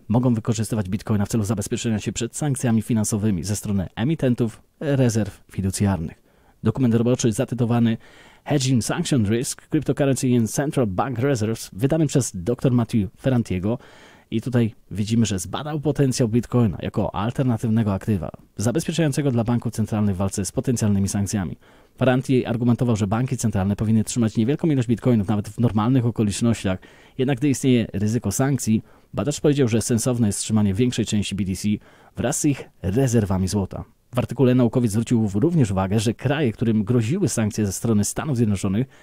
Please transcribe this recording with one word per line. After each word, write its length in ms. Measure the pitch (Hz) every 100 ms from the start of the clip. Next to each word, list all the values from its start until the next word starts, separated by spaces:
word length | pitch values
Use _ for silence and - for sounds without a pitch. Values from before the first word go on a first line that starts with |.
| -
mogą 260 | 120 127
wykorzystywać 560 | 110 - 107 107 107 92
Bitcoina 360 | 104 - 104 101
w 40 |
celu 140 | 117
zabezpieczenia 560 | 101 104 - 117 120 107
się 120 | 117
przed 240 | - 117 -
sankcjami 460 | 151 131 123 110
finansowymi 600 | - 110 104 107 107 90
ze 120 | 90 104
strony 320 | 107 98 87 -
emitentów 640 | 139 165 131 120 113 - _ -
rezerw 640 | 143 139 123 107 95 - -
fiducjarnych. 720 | - 95 - 101 90 82 - _ _ _ -
Dokument 320 | 110 131 123 117
roboczy 360 | 117 127 120
zatytułowany 640 | 104 127 120 117 120 113 113 - - - -
Hedging 400 | - 147 131 123
Sanction 420 | - 139 165 139 101
Risk, 420 | 117 - - -
Cryptocurrency 720 | 156 139 135 139 127 131 123
and 140 | 110
Central 360 | - 143 143 110
Bank 320 | 90 120 110
Reserves, 500 | 139 120 107 113 -
wydany 340 | 92 135 160 151
przez 240 | 135 - 92
doktor 360 | 87 120 135
Matthew 380 | 120 113 113 95 -
Ferrantiego. 580 | 139 123 - 92 98 123 - - - - -
I 100 | 110
tutaj 320 | 123 120 110 - -
widzimy, 340 | 95 101 117 107
że 140 | 95
zbadał 400 | 90 - 147 156
potencjał 500 | 151 135 135 123 113
Bitcoina 480 | 120 - 123 110 -
jako 340 | - 113 90 -
alternatywnego 760 | 113 - 127 113 117 113 107
aktywa, 380 | 95 - 98 73 - - -
zabezpieczającego 760 | 104 151 170 165 156 143 139
dla 120 | 117
banków 300 | 113 120 117
centralnych 420 | 113 107 107 104 92
w 20 |
walce 280 | 98 - 92
z 60 |
potencjalnymi 560 | - 135 117 107 98 98
sankcjami. 500 | 104 98 107 82 - - - _ -
Ferranti 480 | 127 127 135 127 92
argumentował, 500 | 117 120 117 123 104
że 120 | 101
banki 300 | 113 127 123
centralne 380 | 110 101 98 104
powinny 280 | 110 110
trzymać 340 | 104 123 110 120
niewielką 300 | 113 156 170
ilość 200 | 135 113
Bitcoinów 400 | 110 131 113 95
nawet 220 | 104 -
w 100 | -
normalnych 460 | 120 104 110 135 113
okolicznościach, 760 | 113 104 - 120 107 98 92 - - - -
jednak 200 | 131 123
gdy 120 | 147
istnieje 380 | 123 135 123 -
ryzyko 380 | 98 104 117 98
sankcji, 520 | - 135 131 110 110 - - _
badacz 280 | - 120 -
powiedział, 260 | 156 143 120
że 140 | 110
sensowne 460 | - 117 135 120 107
jest 120 | -
trzymanie 340 | - 110 104
większej 320 | 95 123 120 104
części 300 | 107 92 101
B 100 | 95
T 100 | 92
C 120 | 104 104 - - - -
wraz 240 | 120 -
z 40 | 151
ich 240 | 135 - -
rezerwami 640 | 90 107 110 117 98 92 92
złota. 360 | 104 92 - - _ _ 123
W 40 |
artykule 360 | - 120 123 127
naukowiec 360 | 120 131 120
zwrócił 360 | 104 117 117 107
w-, 80 | 101
również 360 | 156 170 110
uwagę, 280 | 95 95 110
że 140 | 110
kraje, 380 | - 123 143 127
którym 320 | - 117 110
groziły 460 | 101 123 110 190 143
sankcje 360 | - 107 110 101
ze 60 |
strony 320 | - 117 104
Stanów 340 | 98 - 139 120
Zjednoczonych, 500 | 110 95 101 101 135 -